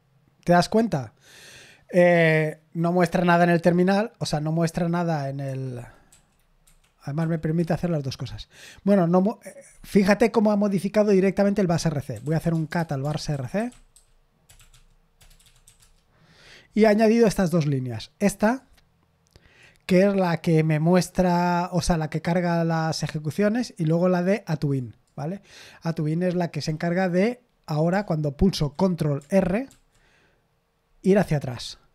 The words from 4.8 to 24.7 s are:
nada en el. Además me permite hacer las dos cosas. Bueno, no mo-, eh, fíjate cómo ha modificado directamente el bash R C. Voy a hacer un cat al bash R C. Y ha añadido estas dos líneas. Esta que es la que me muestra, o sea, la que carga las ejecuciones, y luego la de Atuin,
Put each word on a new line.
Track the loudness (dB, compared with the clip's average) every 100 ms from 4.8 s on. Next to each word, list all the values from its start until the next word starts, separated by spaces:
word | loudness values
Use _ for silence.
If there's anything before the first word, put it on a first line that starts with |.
| -2
nada | -2 -2 -4 -6
en | -8
el. | -8 -8 -8 -10 -16 -20 _ _ _ _ _ _ _ _ _ _
Además | -8 -4 -2
me | -2
permite | -2 -2 -2
hacer | -2 -2
las | -4
dos | -6 -8
cosas. | -12 -12 -16 -20 -20 -6
Bueno, | 2 4 4
no | 4
mo-, | 2 -4
eh, | -16 -20 -20 -20
fíjate | 0 2 4 4 2
cómo | 2 2
ha | 2
modificado | 0 -2 0 0 4
directamente | 4 2 2 0 2
el | 0
bash | 0 -2
R | -4
C. | -8 -10
Voy | -4 -2
a |
hacer | -2
un | -2 -4
cat | -4 -4
al | -4
bash | -4 -6 -6
R | -6 -4
C. | -6 -6 -10 _ _ _ _ _ _ _ -20 _ _ _ _ _ _ -20 _ _ _ _ _ _ _ _ _ _ _ -20 -20 _ 2
Y | 4
ha |
añadido | 6 4 4 4
estas | 2 0
dos | 0 0
líneas. | -2 -4 -10 -12 -2
Esta | -2 0 -2 -2 _ _ _ _ _ _ _ _ _ _ -20 _ 0
que | 2 4
es | 2
la | 0 -2
que | 2 2
me | 2 0
muestra, | 2 2 0 -2 0 2 0 -2 -2
o | -2
sea, | 0 -2
la | -2
que | -6
carga | -2 -2 0 0
las | 0 -2 -2 -4
ejecuciones, | -6 -6 -6 -2 0 0 -6 -4
y | 0
luego | 2 2
la | 2
de | 0 -2 -2
Atuin, | -4 -2